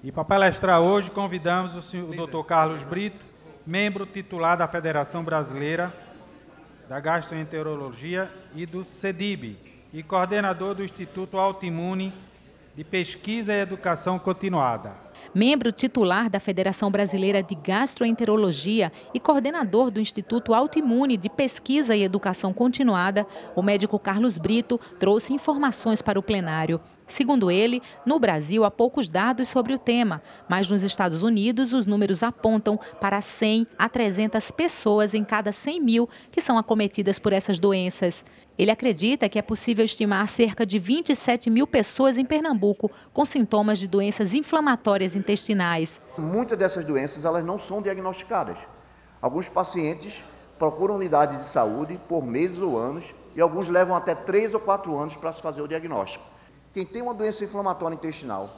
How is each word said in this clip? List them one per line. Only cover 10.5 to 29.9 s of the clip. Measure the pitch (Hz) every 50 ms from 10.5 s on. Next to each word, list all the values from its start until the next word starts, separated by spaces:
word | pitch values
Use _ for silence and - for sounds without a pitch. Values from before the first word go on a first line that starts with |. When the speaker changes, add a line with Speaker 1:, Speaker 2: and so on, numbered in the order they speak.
| 185 170 185 196 202
Speaker 1:
do | 185 196
Instituto | 185 - - 185 156 - 185 185 185 -
Autoimune | 190 190 196 190 190 190 175 165 165 170 180 190 190 190 190 190 - - - - - - - - - - - _
de | 147 151
Pesquisa | - - 185 175 - - - - 202 220 233 220 202 208
e | 202
Educação | 196 185 190 185 - 185 170 160 - 180 185 180
Continuada. | - 190 185 185 196 190 185 160 135 123 117 104 92 107 95 - - - - - - - -
Speaker 2:
Membro | 185 214 247 294 285 233 240
titular | 214 - - 254 - 254 214 180 180 196 233 226
da | 190 196
Federação | - - 190 180 190 190 185 - 214 202
Brasileira | 196 202 202 190 - 190 190 196 202 196 190
de | 196 196
Gastroenterologia | 156 - - 190 208 254 262 - - 247 233 226 - 240 208 208 220 208 190 156 139 139 185 220 226 190 160 - - - - -
e | 254
coordenador | - - 302 277 226 277 320 339 269 190 170 220 262 247
do | 202 214
Instituto | 214 - - 214 196 - 226 240 226 - 226
Autoimune | 226 269 302 - 320 302 247 226 247 277 277 247
de | 196 175 214
Pesquisa | - - 277 254 - - - - 262 294 302 226 226
e | 208 196
Educação | 185 185 202 - 196 185 - - 190
Continuada, | 190 - 240 254 247 - 277 240 202 180 175 196 202 202 208 - - - - - -
o | 180
médico | 180 202 208 202 190 214 - 202
Carlos | - 196 196 208 233 254 196 165
Brito | 160 185 220 233 233 - 247 233 - - - -
trouxe | 185 185 208 226 - -
informações | 262 285 - - 294 285 285 269 220 - - 226 220 214
para | - - 202 196
o | 196
plenário. | - 214 196 180 160 156 160 160 160 165 165 - - - _ _
Segundo | - - - 277 233 285 254 196 180
ele, | 175 185 214 233 240 247 - - - - -
no | 233 294 320
Brasil | 240 208 170 156 147 147 190 220 220
há | 202
poucos | 202 - 233 247 - 294 240 165
dados | 156 185 202 240 262 226 262
sobre | - - 262 233 233 269
o |
tema, | 254 - -